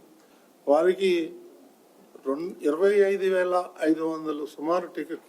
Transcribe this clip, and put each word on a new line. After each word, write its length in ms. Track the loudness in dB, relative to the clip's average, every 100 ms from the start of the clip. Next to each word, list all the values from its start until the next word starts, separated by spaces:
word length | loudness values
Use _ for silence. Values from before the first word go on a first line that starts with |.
| -18 _ _ _ _ _ 2
వారికి 680 | 4 4 2 0 0 -2 -10 -20 -20 -20 _ _ _ -20 -12 -6
రెండు, 280 | -6 -6 -4
ఇరవై 320 | -2 2 4
ఐదు 420 | 4 4 2 0 0
వేల 300 | 0 0 -4 -2
ఐదు 200 | 0 2
వందలు 440 | 0 -4 -6 -6 -8
సుమారు 420 | -8 -2 -2 -2
టికెట్ 320 | -10 -10 -10